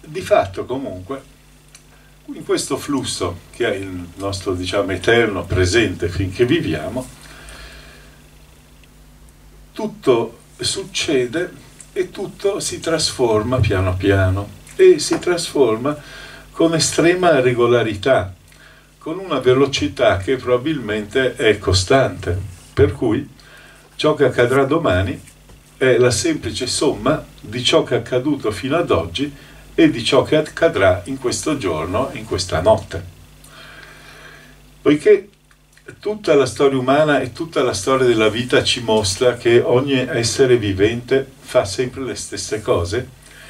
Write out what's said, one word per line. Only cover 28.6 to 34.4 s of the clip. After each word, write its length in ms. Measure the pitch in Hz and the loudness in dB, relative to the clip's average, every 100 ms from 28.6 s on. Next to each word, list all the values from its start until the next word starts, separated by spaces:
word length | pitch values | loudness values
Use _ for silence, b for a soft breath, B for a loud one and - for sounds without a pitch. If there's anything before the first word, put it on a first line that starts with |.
| 131 160 | -2 -2
ad 140 | 170 | 0
oggi 420 | - 85 - 147 B B B B | 0 -2 -6 -6 B B B B
e 160 | - 160 | 2 4
di 140 | 120 | 4
ciò 200 | 113 139 | 2 2
che 140 | - 156 | 4 0
accadrà 640 | 156 - 165 - 98 95 - | 0 0 0 4 2 2 -4
in 120 | 131 | -6
questo 400 | 123 101 156 143 | -4 -4 -4 -4
giorno, 540 | 98 82 82 101 131 | -4 -4 -4 -4 -4
in 120 | - 110 | -8 -6
questa 360 | - - 80 | -6 -4 0
notte. 420 | 101 110 - - - - - - B B B B B B B B B B | 2 2 0 -12 -12 -20 -20 -20 B B B B B B B B B B